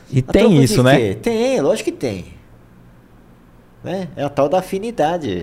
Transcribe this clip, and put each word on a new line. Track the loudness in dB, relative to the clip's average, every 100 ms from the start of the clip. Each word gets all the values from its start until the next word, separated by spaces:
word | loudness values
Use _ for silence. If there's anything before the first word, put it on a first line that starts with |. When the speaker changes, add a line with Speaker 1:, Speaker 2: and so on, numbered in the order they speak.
| -6
Speaker 1:
E | -4
Speaker 2:
A |
Speaker 1:
tem | 0 4
Speaker 2:
troco | 4 4
de |
Speaker 1:
isso, | 4 4
né? | 4 4
Speaker 2:
quê? | 2 -2
Tem, | -4 -2 0 0
lógico | 0 -2 -4
que | -6
tem. | -6 -8 -12 -20 -20 -20 -20 -20 -20 -20 -20 -20 -20 -20 _ -20 -20 -16
Né? | -10 -8 -8 -6
É |
a | -4
tal | 0 0
da | 0
afinidade, | -2 -6 -6 -2 -2 -2 -4 -8